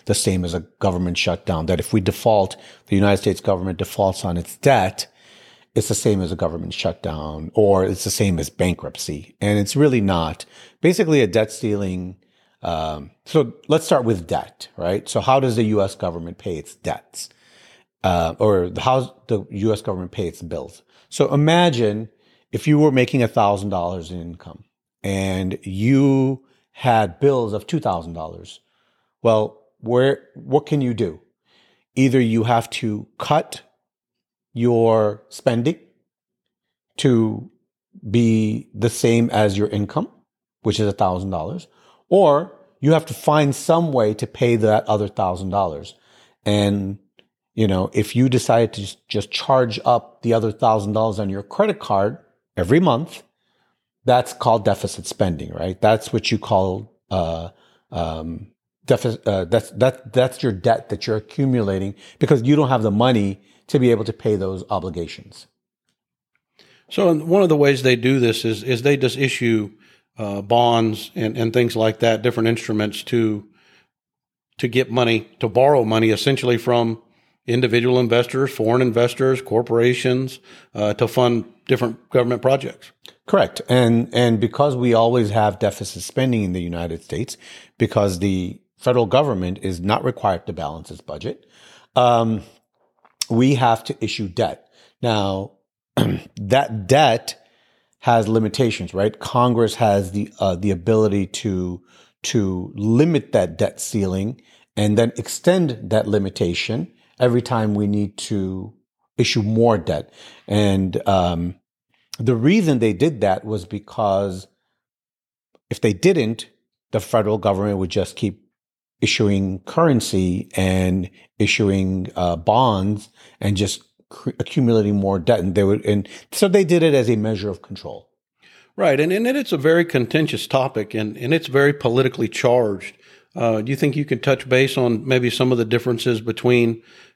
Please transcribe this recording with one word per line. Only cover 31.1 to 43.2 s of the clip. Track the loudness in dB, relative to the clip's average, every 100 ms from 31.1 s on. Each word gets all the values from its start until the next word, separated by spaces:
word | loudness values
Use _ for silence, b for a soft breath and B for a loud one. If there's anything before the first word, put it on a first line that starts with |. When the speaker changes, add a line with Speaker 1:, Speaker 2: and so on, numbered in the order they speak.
| -6 _ _ _ _ _ _ _
Speaker 1:
Either | 0 2 4
you | 2 2
have | 2 0 0
to | -8 -6 -6 -10 -12
cut | -2 0 -2 -14 _ _ _ _ _ _ _ _ _
your | -2 2 4 4 4 2 -2 _
spending | -4 -2 0 -2 -4 _ _ _ _ _ _ _ _ _ _ _ -2
to | 2 2 2 -4 -12 _ _ _ _ -16 -2
be | 2 4 2 0 -4 -10
the | -2 -2
same | 0 2 2 2
as | 2 2 2
your | -2
income, | -2 -4 -4 -6 _ _ _ _ _
which | -4 0
is | -2
a |
thousand | 0 -2 -2 -6
dollars, | -6 -8 -12 -16 b b b b
or | 4 4 4 0 -14 _ -4
you | 2
have | 2 0
to |
find | 2